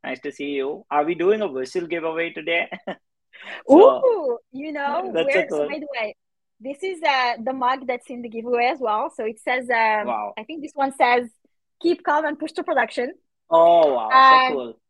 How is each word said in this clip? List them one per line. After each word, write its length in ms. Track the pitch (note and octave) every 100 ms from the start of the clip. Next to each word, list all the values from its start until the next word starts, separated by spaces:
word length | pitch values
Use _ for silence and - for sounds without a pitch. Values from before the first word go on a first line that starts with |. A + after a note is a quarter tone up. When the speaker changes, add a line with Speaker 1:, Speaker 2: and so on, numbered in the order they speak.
Speaker 1:
nice 180 | C3+ C3
to 120 | D3
see 180 | - C#3+
you. 360 | C#3+ C3+ D#3 _
Are 140 | D3
we 100 | D3+
doing 280 | E3+ F3 G#3+
a 60 | G3+
whistle 380 | C3 B2+ F#3 E3+
giveaway 440 | E3+ D#3+ D#3+ E3+
today? 360 | D#3+ D#3 E3+ - F3+ -
<laughs> 100 | - _ _ _ - - - -
So, 340 | D4 B4 D#5+
Speaker 2:
Ooh, 340 | C5 G#4+ C#4+ A#3 _
you 200 | C4 D4+
know, 380 | D4 C#4+ D#4+ F#4+
Speaker 1:
that's 220 | E3 C#4
a 40 | -
Speaker 2:
we're, 100 | E4
so 100 | -
Speaker 1:
cool 100 | D3
Speaker 2:
by 100 | D#4
the 100 | D4 B3+
way, 160 | G#3+ - _ _ _ _
this 200 | A#3+ C#4
is, 200 | F#4+ F4
uh, 300 | D#4 C4+ B3 A3+
the 100 | A3+
mug 340 | C4 B3 C4+ B3+
that's 200 | B3 -
in 140 | B3
the 60 | A#3
giveaway 380 | A3+ A3+ A#3+ A#3+
as 120 | C#4+
well. 320 | A#3+ G#3+ C#4+
So 140 | -
it 160 | A3 G#3+
says, 280 | - B3+ B3
um, 380 | A#3 A3 G#3+ G#3
Speaker 1:
Wow. 260 | - G#3 -
Speaker 2:
I 60 |
think 180 | G#3+ D#4+
this 80 | D4+
one 180 | D4 C#4
says, 360 | C4+ B3 B3 A#3+ _ _ _ _ _
"Keep 240 | E4 F4
calm 200 | - D4
and 140 | D#4 D4
push 140 | D4+
to 100 | -
production." 520 | F4 C#4+ A#3+ - B3 F#4+ _ _ _
Speaker 1:
Oh, 440 | - - E3+ D#4
wow. 160 | B2 A2
So 60 | C4 C4 B3+
Speaker 2:
Um, 160 | B3+
Speaker 1:
cool. 280 | C#3+ B2 - _